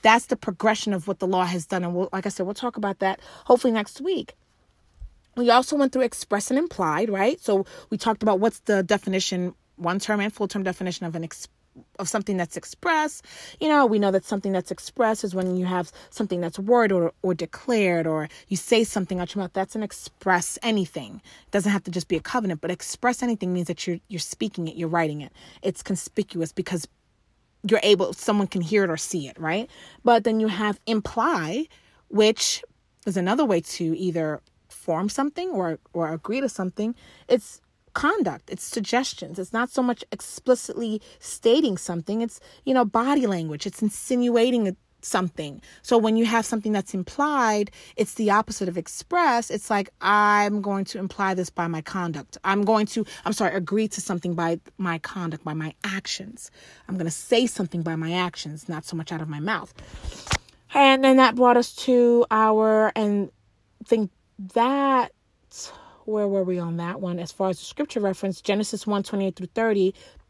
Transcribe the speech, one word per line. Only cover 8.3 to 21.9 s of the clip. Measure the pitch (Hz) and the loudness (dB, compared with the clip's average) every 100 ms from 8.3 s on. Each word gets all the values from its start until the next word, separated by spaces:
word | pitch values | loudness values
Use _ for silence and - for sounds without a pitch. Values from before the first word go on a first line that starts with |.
| 190 | 4
what's | 220 - | 2 0
the | - 202 | 0 0
definition, | 180 202 - 190 - 185 180 - _ - | 2 0 0 -2 -2 -2 -4 -6 _ -6
one | 170 190 | -4 -2
term | - 208 | -2 0
and | 202 | -2
full | - 202 | -4 -4
term | 208 | -2
definition | 190 180 185 170 170 | -4 -4 -6 -6 -6
of | 160 | -6
an | |
ex-, | 160 - - _ _ - - - | -10 -12 -18 _ _ -20 -20 -8
of | 185 | -4
something | 214 202 190 | -4 -2 -4
that's | 170 180 | -4 -8
express. | - - 349 320 311 - - - - - | -14 -8 0 0 0 -4 -18 -20 -20 -4
You | 311 | 2
know, | 294 254 | 4 6
we | 214 | 4
know | 202 | 2
that | 190 - | 2 0
something | 208 196 | -4 -2
that's | 190 - | -2 -4
express | 180 - - 233 220 | -10 -10 0 0 0
is | 208 | -4
when | 185 185 180 | -4 -2 -2
you | 180 | -2
have | 185 180 - - | -2 -4 -10 -20
something | - 208 180 | -8 -4 -2
that's | 170 180 | -4 -6
worded | 196 247 220 190 | 2 4 4 2
or, | 165 - | 0 -2
or | 185 | -4
declared, | 170 165 - - 233 196 170 160 | -2 -4 -10 -2 2 2 2 0
or | 156 147 - _ | -2 -4 -12 _
you | 196 | -8
say | - 240 | 2 2
something | 226 208 180 180 | 2 -2 -4 -4
out | 175 | -4
your | 202 | -6
mouth. | 180 | -4
That's | - 190 220 | -4 -4 -4
an | |
express | 208 - - _ 196 180 - - | -8 -10 -18 _ 0 2 0 -4
anything. | 233 214 175 - 110 - - - _ | 0 0 0 -6 -12 -16 -20 -20 _
It | |
doesn't | 202 190 | 0 2
have | 202 | 0
to | - | -2